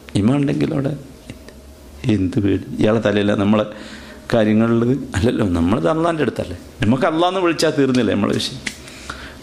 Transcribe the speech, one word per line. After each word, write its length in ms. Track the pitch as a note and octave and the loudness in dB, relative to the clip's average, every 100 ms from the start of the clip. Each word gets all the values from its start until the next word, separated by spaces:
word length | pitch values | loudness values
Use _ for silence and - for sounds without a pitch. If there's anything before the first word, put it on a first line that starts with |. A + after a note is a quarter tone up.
| - G#2 | -6 0
ഈമാൻ 200 | G2+ C#3+ | 2 2
ഉണ്ടെങ്കിൽ 360 | C#3 D3 C#3+ | 0 0 -2
അവിടെ 240 | D#3 C3+ D3 - - - - - - - - - - | -2 -4 -6 -12 -20 -18 -18 -20 -20 -20 -20 -20 -8
എന്ത് 360 | B2+ G#2 F#2 A2 | -2 0 0 0
പേടി? 220 | G2 G2 - - | 0 0 -2 0
ഇയാളെ 220 | G#2+ A2+ | 2 2
തലയില്ല 340 | G#2+ G#2 G2+ | 2 2 2
നമ്മളെ 320 | G#2+ G2+ G#2+ G#2 - - - - - - | 2 2 2 0 -6 -16 -16 -18 -16 -2
കാര്യങ്ങളുള്ളത് 640 | A#2 G#2+ G#2+ A#2 A#2 A#2+ C#3 - F#2 | 2 4 4 4 2 2 0 -2 0
അല്ലല്ലോ, 320 | A2 - G#2 | 0 2 2
നമ്മളത് 400 | E2+ B2+ D3 E3 | 2 2 2 2
അള്ളാൻ്റെ 340 | D#3+ E3+ D#3+ | 0 0 0
അടുത്തല്ലേ. 340 | B2 - F2 F2 - - | -2 -2 -6 -10 -12 -4
നമുക്ക് 220 | G#2+ C3+ | 0 2
അള്ളാന്ന് 360 | E3+ D#3 F3+ F#3+ | 2 2 0 2
വിളിച്ചാൽ 320 | F3 D#3+ D#3+ C#3+ | 0 2 0 2
തീർന്നില്ലേ 360 | C3 B2+ G#2+ | 2 2 2
നമ്മളെ 200 | G2 G#2 | 2 0
വിഷയം? 260 | A#2 - - - - - - - - - - | 0 -4 -8 -12 -12 -18 -18 -16 -16 -16 -6